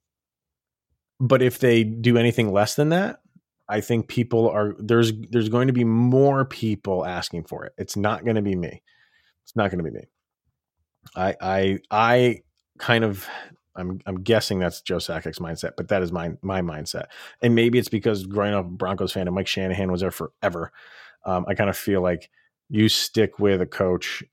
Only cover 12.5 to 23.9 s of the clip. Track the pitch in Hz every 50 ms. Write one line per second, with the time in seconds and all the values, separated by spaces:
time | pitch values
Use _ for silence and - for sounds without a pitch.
12.5 | _ _ _ _ _ - - - 120 113 113 107 98 95 - - - - - -
13.5 | - _ _ _ - 92 90 90 95 92 - 101 95 92 95 107 113 - - -
14.5 | 104 92 90 87 85 - - - 92 85 - - 82 80 - 82 78 - 90 82
15.5 | 82 - - 82 - - 87 - 104 95 92 85 87 85 85 85 - - - 95
16.5 | 95 95 90 85 78 76 73 - - 76 - - - - - - - - - 120
17.5 | 117 113 117 120 117 123 113 - - 104 - 117 107 98 95 95 98 104 101 104
18.5 | 104 98 90 87 90 90 95 92 98 92 98 90 - 98 90 87 90 98 92 -
19.5 | - 98 95 92 90 101 95 92 90 87 95 90 - - 82 78 _ - - 98
20.5 | 85 82 82 - _ - - - - - - - _ _ - 95 92 90 90 -
21.5 | 98 - 107 98 92 - - - 98 95 90 90 87 82 - - _ _ _ _
22.5 | _ _ _ - - 107 110 110 - - - - - 113 107 98 - - 104 101
23.5 | 98 90 90 - - - 98 92